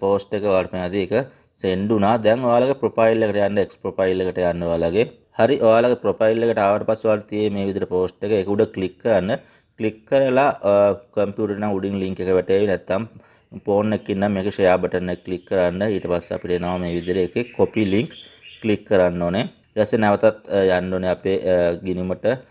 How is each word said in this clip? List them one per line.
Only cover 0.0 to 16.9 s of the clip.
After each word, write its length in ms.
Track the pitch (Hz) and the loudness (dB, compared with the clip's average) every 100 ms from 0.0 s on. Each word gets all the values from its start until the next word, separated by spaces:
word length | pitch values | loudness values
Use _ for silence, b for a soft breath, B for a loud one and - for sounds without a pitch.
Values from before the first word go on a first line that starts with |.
පෝස්ට් 340 | 98 98 - | -2 -2 -2
එක 100 | 104 | -4
ඔයාලට 260 | 101 92 87 | 0 0 0
පේනවා. 200 | 92 90 | -6 -4
ඒක 220 | 98 90 110 135 B B _ | -4 -2 -2 -4 B B _
සෙන්ඩ් 300 | 95 92 101 | -4 -2 0
වුණා. 260 | 110 98 117 | 2 2 2
දැන් 220 | 107 120 | 2 2
ඔයාලගේ 320 | 127 120 131 139 | 2 2 2 0
ප්‍රොෆයිල් 400 | 110 - 113 113 | -2 2 2 4
එකට 160 | 107 101 98 | 0 2 0
යන්න, 160 | 101 | 0
X 160 | 92 - | -2 -6
ප්‍රොෆයිල් 380 | 98 92 95 92 | -8 -2 0 0
එකට 180 | 92 90 | -2 -2
යන්න 240 | 87 85 | -2 -2
ඔයාලගේ. 440 | 85 85 82 92 127 - _ - | -2 -2 0 0 -2 -6 _ 0
හරි, 180 | 113 143 | 2 4
ඔයාලගේ 420 | 113 113 123 120 | 4 4 4 0
ප්‍රොෆයිල් 420 | - - 110 113 | -2 0 0 2
එකට 160 | 117 110 | 0 2
ආවට 220 | 101 104 107 | 2 0 -2
පස්සේ 220 | 110 113 | -2 0
ඔයාලට 180 | 107 101 | 0 -2
තියෙන්නේ 260 | 104 107 101 | -2 -2 -2
මේ 120 | 98 | -2
විදිහට 200 | 95 92 | -4 -4
පෝස්ට් 340 | 90 90 - | -2 -2 -4
එක. 60 | 104 | -2
ඒක 220 | 107 95 | 0 0
උඩ 80 | 101 113 | 0 0
ක්ලික් 200 | - 92 - | -2 -8 -4
කරන්න. 300 | 120 101 92 123 b b b - | 0 0 0 -4 b b b -6
ක්ලික් 200 | 110 107 - | -6 -6 -2
කරලා, 440 | 139 135 127 139 - | 0 2 2 0 0
අ, 100 | 101 101 101 95 - | 2 4 4 0 -4
කම්පියුටර් 440 | - 101 101 107 101 | -4 -4 -2 -4 -4
නම් 160 | 107 | -4
උඩින් 240 | 98 95 98 | -4 -4 -4
ලින්ක් 220 | 95 95 | -4 -4
එක 100 | 92 92 | 0 0
වැටේවි. 320 | 90 95 104 | 2 2 2
නැත්තම් 380 | 90 - 95 110 - b b b 101 | -2 -2 -4 -6 -14 b b b -10
ෆෝන් 320 | - 101 107 104 | -2 0 0 -2
එකකින් 240 | - 98 | -4 -2
නම් 120 | 101 | -2
මේක 200 | 98 98 | -2 -4
ෂෙයාර් 260 | - 95 90 | 0 2 4
බටන් 320 | 87 92 90 | 0 -2 -4
එක 140 | 87 | -6
ක්ලික් 200 | - 90 - | -8 -10 -4
කරන්න. 340 | 98 87 87 107 | 0 0 0 -2
ඊට 180 | 95 85 | -4 -2
පස්සේ 300 | 87 - 92 | -4 -4 -8
අපිට 140 | 87 | -4
එනවා 280 | 87 87 90 | -4 -2 -4
මේ 160 | 87 | -4